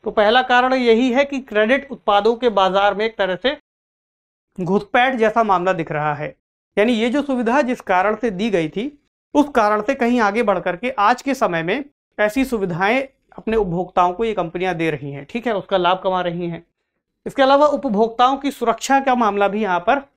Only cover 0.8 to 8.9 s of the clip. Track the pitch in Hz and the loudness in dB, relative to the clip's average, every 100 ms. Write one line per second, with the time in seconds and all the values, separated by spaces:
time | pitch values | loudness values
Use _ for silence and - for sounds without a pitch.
0.8 | 240 226 254 240 277 269 262 208 220 269 | 4 4 4 2 0 -4 -2 0 2 0
1.8 | 277 240 - 202 208 233 247 196 190 190 | -2 -6 0 2 2 2 0 2 2 2
2.8 | 202 196 220 220 185 175 254 294 _ _ | 2 0 -4 -2 -4 0 -2 -4 _ _
3.8 | _ _ _ _ _ _ _ - 170 202 | _ _ _ _ _ _ _ -8 -2 -2
4.8 | - 247 254 254 220 220 220 185 180 185 | 0 0 2 2 0 2 2 2 0 -2
5.8 | 160 151 151 143 151 - _ _ _ - | -4 -4 -4 -4 -8 -14 _ _ _ 0
6.8 | 220 226 233 277 277 247 233 269 247 254 | 0 2 0 -2 -2 -2 0 0 0 -4
7.8 | - 185 202 214 240 180 226 190 156 190 | -2 0 0 -2 -4 -4 -2 -2 -2 -6
8.8 | 269 | -8